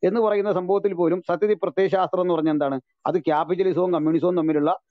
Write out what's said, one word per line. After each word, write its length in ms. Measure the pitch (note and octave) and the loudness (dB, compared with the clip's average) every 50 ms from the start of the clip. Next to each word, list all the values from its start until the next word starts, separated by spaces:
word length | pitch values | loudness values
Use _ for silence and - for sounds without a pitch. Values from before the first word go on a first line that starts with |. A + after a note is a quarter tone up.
എന്ന് 180 | - F#3 G#3 A#3+ | -2 0 0 2
പറയുന്ന 320 | A3 G#3+ G#3 G3+ G3 G#3 | 2 2 2 0 0 0
സംഭവത്തിൽ 420 | F3+ F#3 F3+ F3 G3+ G3+ G3 G3+ F#3 | 0 -2 0 0 0 0 0 -2 0
പോലും 280 | E3+ F3 D#3+ F3 F#3+ - - | 0 0 0 0 0 -2 -4
സത്യത്തിൽ 300 | F3 E3+ G#3+ G#3 G#3+ F3 | -2 0 0 0 0 0
പ്രത്യയശാസ്ത്രം 600 | G3 F3+ - F#3 G3 F3 F#3 F#3+ F#3 - - F3+ | -2 -4 0 0 0 2 2 0 0 0 0 -2
എന്ന് 120 | F3+ F3+ E3+ | 0 0 0
പറഞ്ഞാൽ 220 | D#3+ D#3 D#3+ D3+ | 0 0 0 0
എന്താണ്? 240 | D3 C#3+ C#3 C#3 C3 - _ _ _ - | 0 0 0 -2 -4 -8 _ _ _ -6
അത് 120 | D3 D#3+ F3+ | -4 -2 -2
ക്യാപിറ്റലിസവും 760 | C3 D#3+ D3+ D3+ E3 D#3 F#3 F3+ F#3+ F#3 D#3 E3+ F3+ F#3 | 0 0 0 0 0 -2 -2 -2 0 0 0 0 0 0
കമ്മ്യൂണിസവും 440 | F3 D#3 D3+ D#3+ E3 D3+ D#3 F3+ F3+ | 0 0 0 0 0 2 0 0 0
തമ്മിലുള്ള 420 | E3+ D#3 D#3+ D3+ D3 D3 D#3 F#3 - _ _ | 0 0 0 0 0 0 0 -2 -2 _ _